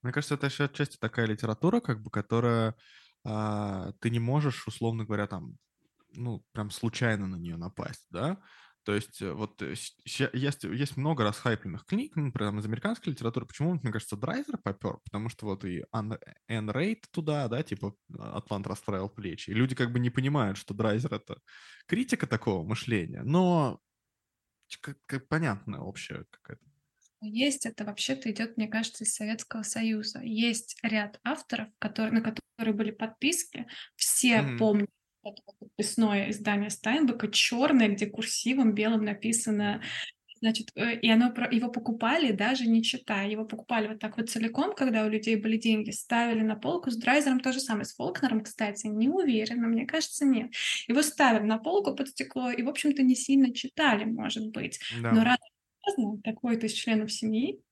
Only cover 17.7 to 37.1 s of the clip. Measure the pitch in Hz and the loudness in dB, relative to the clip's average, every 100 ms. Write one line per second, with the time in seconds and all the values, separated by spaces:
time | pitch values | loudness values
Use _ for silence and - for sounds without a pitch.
17.7 | - 101 - _ - - - - 104 101 | -4 -6 -8 _ -14 -10 -10 -6 -6 -4
18.7 | 101 - 98 98 - 98 78 - 107 131 | -8 -4 -4 -4 -8 -10 -10 -6 0 0
19.7 | 131 120 123 123 123 135 147 107 95 - | 2 0 0 0 0 0 0 0 -2 -8
20.7 | 101 110 107 123 104 _ - _ - - | -2 0 0 -2 -6 _ -16 _ -20 -20
21.7 | - _ 208 262 - - 113 - 95 - | -20 _ -2 0 -2 0 0 0 0 0
22.7 | 110 - 110 85 - 113 165 185 170 139 | -4 0 -2 -2 -6 0 4 4 4 2
23.7 | - _ _ _ _ _ _ _ _ _ | -2 _ _ _ _ _ _ _ _ _
24.7 | - - 143 _ 135 131 156 160 196 - | -16 -14 -16 _ -8 -2 0 2 -2 -6
25.7 | 143 131 - - - - _ _ - _ | -10 -10 -12 -12 -12 -14 _ _ -18 _
26.7 | _ _ _ _ _ 214 220 277 277 233 | _ _ _ _ _ -8 0 0 0 -6
27.7 | 226 208 208 - 269 226 208 226 226 214 | -8 -10 -6 -4 -4 -4 -4 -6 -4 -2
28.7 | 220 226 - 214 - 214 220 - 226 208 | -2 -4 -6 -6 -4 -4 -6 -8 -8 -6
29.7 | 226 226 214 214 - 233 220 233 233 - | -2 0 0 -4 -8 -4 0 0 0 -6
30.7 | - 226 214 208 - 233 311 - 233 220 | -6 -2 0 -2 -6 -4 -4 -4 -6 -6
31.7 | _ 214 214 220 226 226 220 - - 220 | _ -6 -2 2 2 2 -4 -12 -4 -2
32.7 | 202 214 220 226 - 269 349 - - 233 | 0 0 -2 -6 0 0 0 -4 -8 -12
33.7 | - - _ - - 254 226 139 120 220 | -14 -18 _ 0 4 6 6 4 2 4
34.7 | 208 202 _ _ _ 208 208 - - - | 4 2 _ _ _ -18 -16 -20 -20 -20
35.7 | - 214 - 220 202 196 208 - 208 208 | -4 -2 4 4 4 0 -2 0 0 0
36.7 | - 220 277 285 | -4 0 4 4